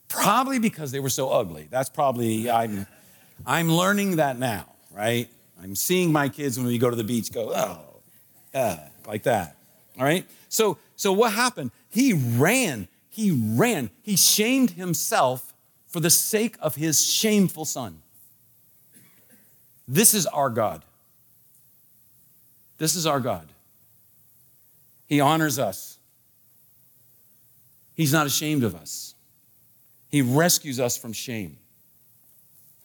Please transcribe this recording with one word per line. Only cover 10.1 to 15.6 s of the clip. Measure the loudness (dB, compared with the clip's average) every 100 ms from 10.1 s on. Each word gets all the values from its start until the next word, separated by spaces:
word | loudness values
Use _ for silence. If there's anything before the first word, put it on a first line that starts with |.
| 0 -4 -20 -6
So, | 0 0 -2 _ -4
so | 0
what | 2 2
happened? | 2 -2 -2 -10 -12 _
He | 0 2
ran, | 2 2 2 4 4 0 -4 -10 _ _
he | -2 0
ran. | 2 2 2 2 0 -4 _
He | -4 2
shamed | 2 2 2 4 2
himself | 0 -4 -4 0 2 2 0 -8 -20